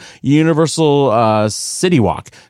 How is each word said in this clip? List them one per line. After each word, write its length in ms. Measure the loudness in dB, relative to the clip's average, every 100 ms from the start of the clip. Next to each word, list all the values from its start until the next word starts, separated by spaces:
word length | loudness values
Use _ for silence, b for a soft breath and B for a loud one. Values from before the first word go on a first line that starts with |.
| B B
Universal, 880 | 0 2 2 0 -2 0 0 2 2
uh, 360 | 2 2 0 -2
City 520 | -4 -10 -4 0 0
Walk. 300 | 0 -4 -12 B